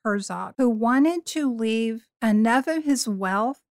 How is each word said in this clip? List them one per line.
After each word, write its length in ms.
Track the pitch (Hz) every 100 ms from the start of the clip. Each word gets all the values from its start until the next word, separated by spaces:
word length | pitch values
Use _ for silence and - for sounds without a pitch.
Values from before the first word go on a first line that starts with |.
Herzog, 520 | 220 202 196 180 190 -
who 140 | 254
wanted 560 | 220 226 262 302 349 -
to 280 | 320 277
leave 540 | 233 220 226 226 226 - -
enough 440 | 226 214 226 254 269
of 180 | 320
his 220 | 302 262 -
wealth 560 | 196 190 196 233 269 _